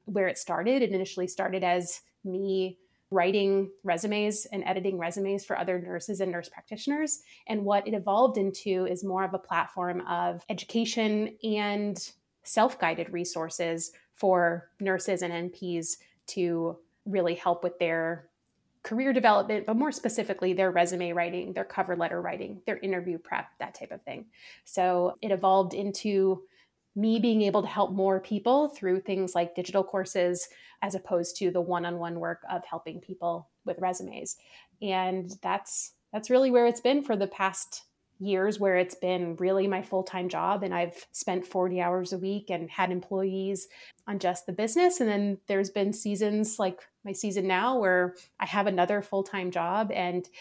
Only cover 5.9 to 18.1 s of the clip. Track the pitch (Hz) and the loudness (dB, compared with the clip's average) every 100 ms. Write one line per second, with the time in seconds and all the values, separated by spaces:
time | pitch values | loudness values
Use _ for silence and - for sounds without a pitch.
5.9 | 175 - 190 190 175 170 - - 220 - | -8 -6 -4 -4 -4 -8 -16 -14 -8 -2
6.9 | 294 302 - - - - 214 202 202 202 | -2 -2 -4 -8 -16 -6 -2 2 0 0
7.9 | 214 196 202 254 214 196 190 208 185 185 | -2 2 4 4 4 -2 -2 -2 0 0
8.9 | 180 196 185 190 190 - 170 165 - 180 | -2 -2 -2 -2 -4 -2 -2 -2 -4 -4
9.9 | 180 180 175 175 175 - 185 - 233 226 | -4 -4 -2 -2 -4 -6 -8 -4 -2 -2
10.9 | 233 220 208 214 - 220 208 208 202 208 | 0 0 0 -2 -4 -4 -2 0 -2 -4
11.9 | 196 - - _ _ - - 226 - 170 | -6 -10 -14 _ _ 0 4 4 2 -2
12.9 | 165 170 175 175 165 165 - 170 165 165 | -2 -4 -4 -4 -4 -6 -4 -2 -2 -4
13.9 | - _ - 202 185 170 170 - - 196 | -8 _ 0 4 6 6 2 -4 -4 0
14.9 | 185 196 180 175 170 175 - 180 170 165 | 0 0 0 -2 -4 -6 -6 -4 -4 -2
15.9 | - _ _ - - 175 170 165 170 _ | -6 _ _ -8 -2 0 0 -2 -4 _
16.9 | _ - 196 175 175 180 175 180 175 170 | _ -2 0 2 2 0 0 -2 -2 0
17.9 | 165 165 | 0 -2